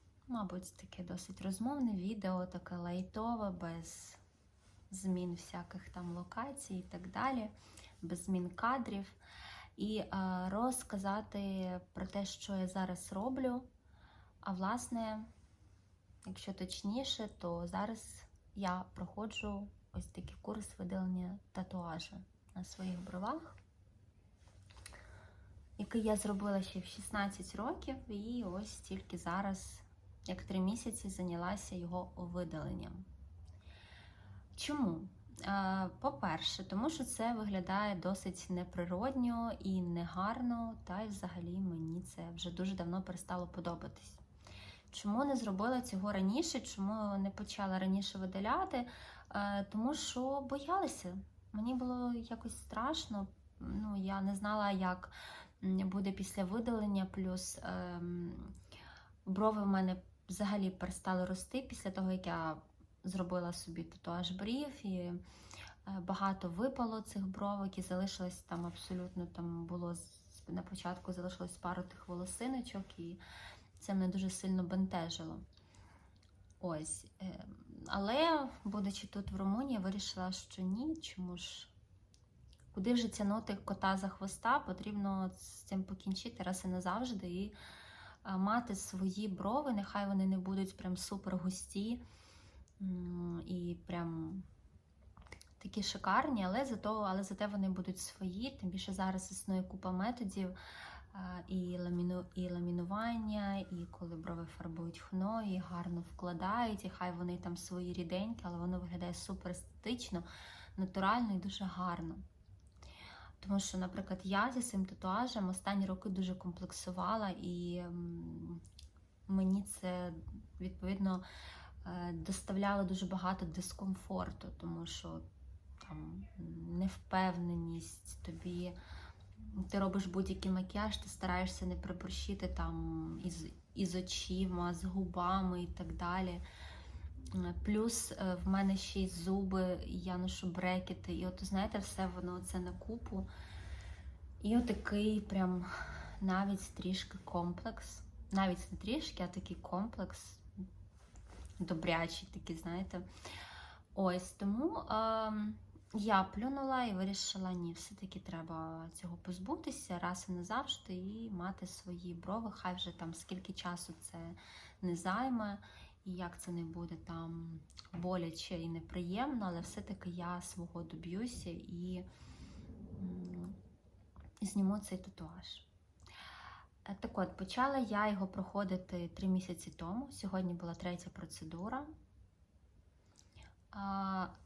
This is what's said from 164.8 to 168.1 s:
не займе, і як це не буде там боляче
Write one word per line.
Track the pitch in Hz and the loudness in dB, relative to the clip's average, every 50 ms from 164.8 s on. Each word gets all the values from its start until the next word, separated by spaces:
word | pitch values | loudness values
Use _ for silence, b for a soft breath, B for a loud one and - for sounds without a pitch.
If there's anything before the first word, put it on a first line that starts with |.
не | 190 180 175 | 2 2 2
займе, | 165 170 185 190 220 262 262 247 226 214 202 202 196 B B B B B B B B - | 4 4 2 4 4 4 4 2 2 2 0 -2 -6 B B B B B B B B -8
і | 190 180 | -6 -4
як | 180 180 175 175 - | -2 -2 -4 -4 -6
це | - 180 | -6 -4
не | 175 170 170 | -2 -2 -2
буде | 160 165 170 175 165 165 | -2 -4 -6 -6 -6 -6
там | 160 - - 165 165 165 165 165 165 165 165 160 156 - - - - - - - | -8 -8 -8 -6 -6 -4 -4 -4 -6 -6 -6 -8 -10 -12 -14 -18 -18 -14 -8 -4
боляче | 170 175 180 | -2 0 2